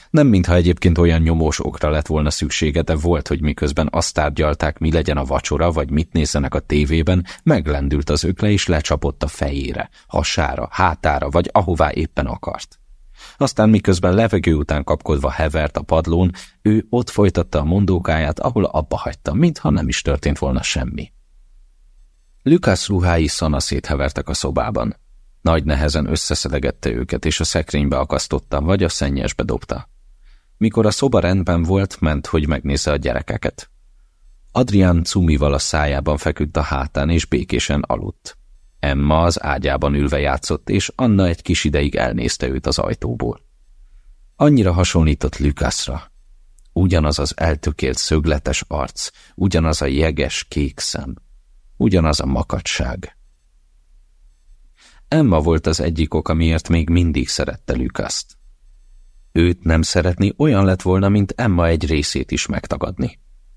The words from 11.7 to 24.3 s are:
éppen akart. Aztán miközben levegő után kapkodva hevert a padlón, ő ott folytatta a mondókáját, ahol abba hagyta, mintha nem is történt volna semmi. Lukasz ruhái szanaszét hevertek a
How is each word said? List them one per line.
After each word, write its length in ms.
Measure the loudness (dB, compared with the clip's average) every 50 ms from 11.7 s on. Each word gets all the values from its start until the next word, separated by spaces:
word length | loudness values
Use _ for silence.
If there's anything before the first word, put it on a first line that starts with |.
| 2 2 2 0 0
éppen 340 | -2 -4 -4 -2 -4 -4
akart. 540 | -4 -6 -8 -8 -10 -10 -10 -12 -16 _ _ _ -20 -20 -20 -20 -20 -20 -20 -20 -12 -6
Aztán 320 | -2 -2 0 2 4 4 6
miközben 460 | 6 6 4 4 2 2 2 2 2
levegő 400 | 4 2 2 2 0 2 2 2
után 300 | 2 2 0 -2 -2 0
kapkodva 460 | -2 -2 -2 -2 -2 -2 0 0 -2
hevert 460 | -2 -2 -2 -2 0 -2 -2 -2 -4
a 60 | -6 -4
padlón, 500 | 0 0 0 2 2 2 2 2 2 0 -4 -12 -20 _ _ 0
ő 240 | 2 2 2 2 0
ott 200 | -2 -2 -2 -2
folytatta 480 | 0 2 2 2 2 0 -2 0 -2 -2
a 60 | 0
mondókáját, 720 | 2 2 2 2 2 2 0 0 0 0 0 0 -2 -2 -2
ahol 260 | -4 -2 0 0 0
abba 320 | 0 0 -2 -2 -2 -4
hagyta, 380 | -6 -6 -8 -10 -8 -6 -4 0
mintha 360 | 2 2 2 2 0 -2 0
nem 180 | 0 0 0 -2
is 140 | -4 -4 -2
történt 360 | -2 -2 -2 0 -2 -2 -2
volna 240 | -2 -2 -2 -2 -2
semmi. 500 | -4 -4 -4 -4 -6 -6 -8 -10 -12 _ -20 _ _ _ -20 -20 -20 -20 -20 -20 _ _ _ _ _ _ -20 -20 _ _ _ _ _ _ _ 2
Lukasz 460 | 4 4 4 4 4 2 2 0 0
ruhái 380 | 0 2 2 4 4 2 2
szanaszét 600 | 0 0 -2 -2 0 0 0 -2 -2 -4 -4 -4
hevertek 420 | -2 -2 -2 -2 -2 -4 -4 -6
a 60 | -6